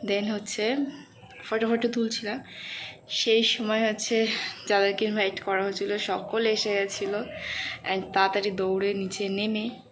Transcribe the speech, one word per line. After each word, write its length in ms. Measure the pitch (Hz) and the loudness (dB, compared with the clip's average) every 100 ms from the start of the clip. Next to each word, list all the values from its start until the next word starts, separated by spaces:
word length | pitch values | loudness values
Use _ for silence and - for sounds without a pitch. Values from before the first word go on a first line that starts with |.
| 226 | 0
Then 200 | 202 208 | 0 0
হচ্ছে 440 | 214 208 - 214 277 277 - - - - - | -4 -4 -2 0 0 -2 -4 -18 -20 -20 -18
ফটো 240 | - 220 226 | -4 0 2
ফটো 200 | 233 233 | 2 2
তুলছিলাম, 520 | 240 226 - 208 254 - - - - - - - | 2 0 -2 -4 -6 -10 -14 -12 -12 -12 -16 -8
সেই 340 | - - 226 | -2 4 6
সময় 440 | 220 - 214 220 226 | 6 2 2 2 2
হচ্ছে 400 | 220 - 226 220 214 - - - | 0 0 2 2 0 -4 -10 2
যাদেরকে 380 | 202 196 196 220 | 4 4 2 0
ইনভাইট 360 | 214 196 196 | 2 0 0
করা 220 | - 190 | 0 2
হয়েছিল 340 | 196 196 202 208 | 2 -2 -2 -2
সকলে 540 | - 190 190 220 226 | 0 -2 0 0 2
এসে 220 | 214 214 | 2 2
গেছিলো। 500 | 202 196 - 196 202 247 622 - - - - - | 0 0 -2 -2 -2 -4 -8 -6 -6 -6 -6 -2
And 100 | 190 190 | -2 0
তাড়াতাড়ি 380 | 196 190 202 202 | 4 4 4 0
দৌড়ে 420 | 190 190 190 196 | 0 0 2 0
নিচে 360 | 196 190 - 202 | 0 -4 -4 -2
নেমে 400 | 196 214 214 220 233 - | 0 0 -2 -4 -8 -18